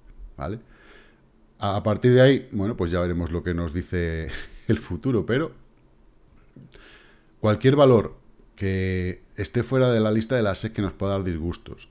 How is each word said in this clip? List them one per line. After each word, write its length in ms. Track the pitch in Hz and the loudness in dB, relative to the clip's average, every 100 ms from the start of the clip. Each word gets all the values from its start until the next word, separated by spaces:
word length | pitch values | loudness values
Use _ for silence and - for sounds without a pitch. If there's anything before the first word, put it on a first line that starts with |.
| - - - - | -20 -20 -18 -12
¿vale? 220 | 71 117 - - - - - _ _ _ _ - | -10 -10 -14 -20 -20 -20 -20 _ _ _ _ -6
A, 160 | 101 101 | -4 -2
a 80 | |
partir 300 | 90 104 127 | -2 2 6
de 80 | 123 | 8
ahí, 280 | 131 135 - | 6 4 -2
bueno, 240 | 107 98 117 | -4 -4 -2
pues 140 | 87 | -2
ya 100 | 87 | 0
veremos 300 | 90 85 85 | 0 -2 -4
lo 120 | 85 | -4
que 100 | 90 | -4
nos 200 | 85 85 | -4 -4
dice 540 | 82 85 90 85 80 78 - - | -6 -6 -4 -4 -4 -8 -10 -14
<laughs> 200 | - - | -8 -2
el 80 | 110 | -2
futuro, 480 | - 87 135 110 85 | -4 -6 -2 -2 0
pero 260 | 123 160 - - _ _ _ _ _ _ - - - - - - - - _ _ _ | -2 -4 -10 -20 _ _ _ _ _ _ -20 -20 -20 -20 -20 -20 -20 -20 _ _ _
cualquier 340 | 107 107 131 143 | 0 2 4 6
valor 400 | 139 117 90 - _ - _ - | 6 6 2 -6 _ -20 _ -8
que 680 | 98 95 95 92 90 - - - | -4 -2 -2 -2 -4 -8 -12 -10
esté 280 | 101 123 | -6 -4
fuera 280 | 113 131 127 | 0 2 2
de 80 | 117 | 2
la 120 | 110 | 2
lista 240 | 110 110 131 | 0 0 0
de 80 | |
la 120 | 104 92 | 0 -2
sec 180 | 107 | -6
que 80 | - | -4
nos 120 | 98 | -6
pueda 200 | - 98 | -4 -4
dar 100 | 98 | -4
disgustos, 640 | 92 82 85 82 - - - | -4 -4 -6 -8 -12 -20 -20